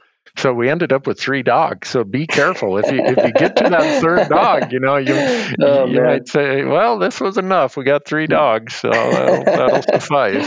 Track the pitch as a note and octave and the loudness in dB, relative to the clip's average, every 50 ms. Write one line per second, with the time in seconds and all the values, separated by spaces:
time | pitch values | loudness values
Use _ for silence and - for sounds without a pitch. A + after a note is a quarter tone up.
0 | _ _ _ _ _ - _ - - C#3 B2 A#2+ A#2+ C3 D3+ E3+ E3+ B2 C3+ C3+ | _ _ _ _ _ -20 _ -4 -2 -2 0 0 0 -2 -2 -2 -2 0 -2 -2
1 | C3 C3+ - - - B2+ C#3 C3+ B2 B2+ A#2 C#3+ D#3+ - - F#2+ - - - C3 | -2 -4 -6 -6 -6 -4 -4 -2 0 0 2 2 0 0 -4 -6 -10 -6 -4 -4
2 | A2+ G2 G2+ C3 E3 D#3 - - C#3+ E3+ F#3 - - G2+ F#2 G2+ A2 - C#3 B2+ | -2 -2 -4 -4 -4 -2 0 0 0 0 0 -2 -4 -2 -2 0 0 0 0 0
3 | - C3 B2+ B2+ A#2 A#2+ A2 F3 - F#3+ G3+ - G#3+ C4+ - - D#4 D#4 D4 C4+ | 0 0 2 2 0 2 2 0 0 0 0 0 0 2 2 2 2 2 0 0
4 | G3 E3 E3+ - - - D3 F3 G#3+ A#3 F3+ D3 B2 A2+ B2 B2+ C3 C3+ C#3+ C#3+ | 0 2 2 2 2 2 2 2 2 2 2 0 0 -2 -4 -2 0 0 0 0
5 | C3+ C3 C4+ C#4+ C#4+ C4 B3 A#3 G#3+ F#3 - - - C#3+ C#3+ C#3 C3 B2 B2 B2 | 0 0 0 0 0 0 -2 -2 -4 -6 -2 0 2 2 4 2 2 2 2 2
6 | B2 B2 C#3 C#3 B2+ - - D3+ C#3+ C#3 C3+ C#3 C#3 C3 C#3 E3+ G#3+ A#3 A#3 G#3 | 2 2 0 0 -2 -2 -2 -2 0 0 0 -2 0 0 0 2 2 0 0 0
7 | F3+ A3+ - - C4 G3 G#3 A3 F#3 F#3 F#3+ F3 C#3+ B2 - D3+ C3 C3 C#3+ C#3 | -2 -4 -2 -4 -4 -4 -2 -2 -2 0 0 0 0 0 -2 -2 0 0 0 0
8 | - - F#3 - D#3 A3 D#3+ D#3 D3+ C3 A2 A2 A2+ A2+ - - - A#2+ A2+ A2+ | 0 -2 -4 -2 -2 0 2 2 2 2 2 0 -2 -6 -8 -4 -2 0 0 0
9 | A#2 B2 B2+ B2+ C3 - F3+ D3 C3+ - - B2+ B2+ B2+ - - - - - - | 2 0 0 2 2 2 2 2 2 0 0 2 2 2 2 0 0 0 0 -2
10 | - - D3 C#3+ B2+ G2+ F#2+ - - | 0 0 0 2 2 2 0 -2 -2